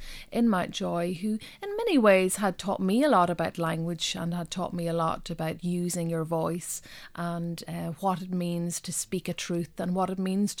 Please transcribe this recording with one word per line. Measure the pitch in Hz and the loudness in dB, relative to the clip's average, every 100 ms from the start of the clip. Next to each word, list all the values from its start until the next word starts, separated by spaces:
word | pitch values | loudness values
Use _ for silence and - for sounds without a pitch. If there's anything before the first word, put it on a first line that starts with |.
| - - - | -6 -12 -6
in | 233 233 | 2 4
Mountjoy, | 185 - - 180 170 175 | 4 0 -4 -2 0 -2
who | 175 214 214 - - | -2 -2 -4 -6 -10
in | 403 415 | -6 -2
many | 466 311 | 2 6
ways | 214 190 185 196 | 8 8 6 2
had | 208 185 | 0 0
taught | 190 190 | -2 0
me | 190 220 | 2 4
a | 302 | 6
lot | 208 175 | 6 4
about | 175 165 - | 2 -2 -2
language | 165 165 165 170 - 185 | -2 0 -2 -4 -4 -4
and | 170 | -2
had | 175 165 | -4 -4
taught | 185 180 | -4 -4
me | 180 170 | -2 -2
a | |
lot | 165 165 - - | 0 0 0 -6
about | 165 160 170 | -4 -4 -2
using | 175 175 175 180 165 | -2 0 0 0 0
your | 165 | 0
voice | 160 165 165 170 - - - - - - | 0 0 0 -2 -6 -10 -12 -18 -16 -6
and, | 170 170 170 165 - | -4 -4 -4 -6 -8
uh, | 170 170 165 | -6 -6 -2
what | 196 185 | -2 -2
it | 185 | -2
means | 180 175 170 170 170 | -2 0 0 -2 -4
to | - | -6
speak | - - 185 - | -6 -4 -4 -4
a | |
truth | 170 - 170 170 - | -6 -2 -2 -2 -4
and | 185 180 | -2 0
what | 185 | 0
it | 190 | 0
means | 185 190 208 - | 0 2 0 -2